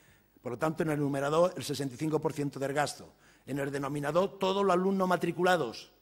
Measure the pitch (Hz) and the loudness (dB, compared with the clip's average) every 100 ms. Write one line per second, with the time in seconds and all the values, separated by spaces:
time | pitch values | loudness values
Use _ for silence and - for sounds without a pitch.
0 | _ _ _ _ 120 120 156 156 160 147 | _ _ _ _ -10 -2 -2 0 0 0
1 | 143 139 139 160 180 180 120 131 139 120 | 0 0 2 4 2 0 -6 -4 -4 -4
2 | 156 151 156 143 143 135 135 143 143 - | -2 0 -2 -2 -4 -2 -2 0 -2 -4
3 | 95 _ _ _ - 139 139 139 139 147 | -18 _ _ _ -8 -4 -4 -4 -4 -2
4 | 143 165 196 196 190 196 196 175 190 196 | 0 2 0 0 0 2 2 4 2 2
5 | 185 175 175 151 180 180 120 - - _ | 2 2 0 2 4 4 0 -6 -16 _